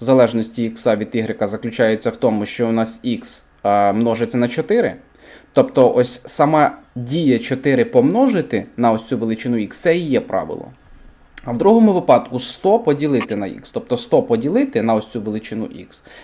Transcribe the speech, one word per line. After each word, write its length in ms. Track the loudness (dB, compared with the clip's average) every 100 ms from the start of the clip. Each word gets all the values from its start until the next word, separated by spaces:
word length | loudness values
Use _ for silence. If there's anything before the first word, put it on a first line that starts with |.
в 20 |
залежності 600 | 2 4 4 2 -4 -4
ікса 320 | -6 -2 0 0
від 200 | -2 -4
ігрека 320 | -4 -4 -4
заключається 640 | -4 -6 0 2 2 -2
в 60 | -2
тому, 300 | 0 0 -2
що 240 | -4 -2
у 20 |
нас 280 | 0 -2 -6
ікс, 400 | -6 -6 -8 -18 _ _
а, 320 | 0 2 2
множиться 440 | 2 0 0 -2 0
на 100 | -2
чотири. 480 | -2 0 0 0 -4 -16 _ -20 -20 _
Тобто 400 | 0 2 4 4
ось 280 | 4 0 -4 -8
сама 520 | -2 2 4 2 -2 _ -12
дія 440 | -6 -2 2 0
чотири 460 | 0 -4 0 2 2
помножити 840 | 4 4 4 2 0 -2 -4 -6 0
на 140 | 0
ось 140 | 0 -2
цю 120 | -4
величину 400 | -4 -4 -2 -2
ікс, 200 | -4 -4
це 200 | 0 0
і 100 | 0
є 140 | -2
правило. 500 | -2 -4 -6 -10 -12 -18 -20 -20 -20 -20 _ -16
А 80 | -8
в 60 | 0
другому 360 | 4 6 6
випадку 460 | 4 4 4 2 -8
сто 400 | -8 -4 2 2
поділити 560 | 2 0 0 0 -2 -6
на 120 | -8
ікс, 220 | -10 -12
тобто 280 | -10 -6 -6
сто 260 | 0 0
поділити 580 | 2 0 0 0 0 0
на 120 | 0
ось 180 | 0 -2
цю 100 | -8
величину 440 | -8 -8 -8 -8 -10
ікс, 380 | -12 -20 -20 -20 -20